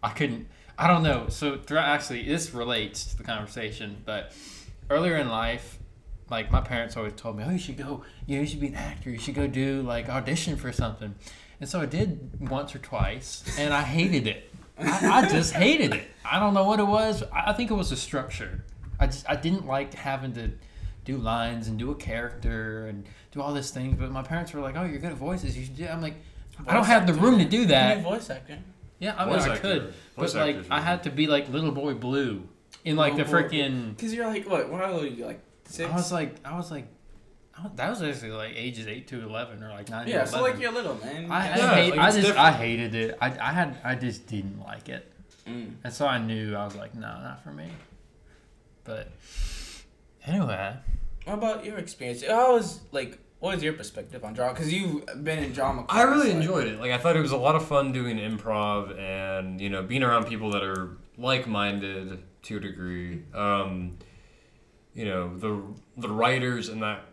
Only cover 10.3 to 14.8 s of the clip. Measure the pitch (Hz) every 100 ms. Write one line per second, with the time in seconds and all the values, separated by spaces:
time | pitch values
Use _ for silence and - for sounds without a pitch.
10.3 | 165 - 151 127 - 117 110 107 101 -
11.3 | - - - 139 185 147 160 208 135 -
12.3 | - 135 131 143 - - 117 98 117 -
13.3 | - - - 147 143 143 160 185 156 110
14.3 | - - - - -